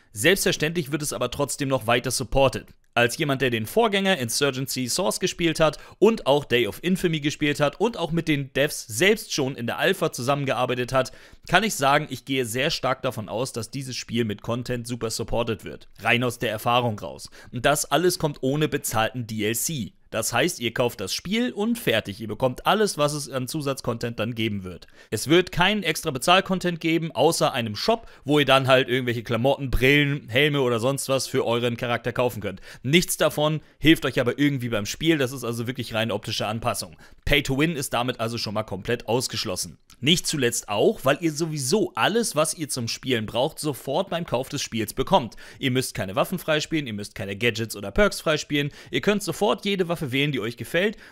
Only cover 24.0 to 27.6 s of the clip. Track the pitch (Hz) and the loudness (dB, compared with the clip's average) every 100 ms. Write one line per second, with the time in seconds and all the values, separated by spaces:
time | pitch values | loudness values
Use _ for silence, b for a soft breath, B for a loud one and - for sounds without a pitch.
24 | 117 117 110 113 110 101 92 85 - B | -6 -4 -4 -2 -2 -2 -8 -12 -18 B
25 | B 107 123 170 180 165 185 214 165 151 | B -4 4 4 4 2 2 2 -2 -2
26 | 160 131 - 185 190 185 180 170 165 160 | -4 -2 4 4 4 -2 -2 -2 0 0
27 | 165 113 151 165 151 127 | -2 2 2 4 0 0